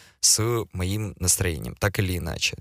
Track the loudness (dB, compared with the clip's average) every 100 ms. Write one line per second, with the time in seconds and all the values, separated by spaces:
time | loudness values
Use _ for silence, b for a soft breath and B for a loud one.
0 | B B 2 4 2 0 -2 -2 -2 -2
1 | -4 -2 0 2 0 -2 -6 -2 0 2
2 | 0 -2 -4 -2 -2 -4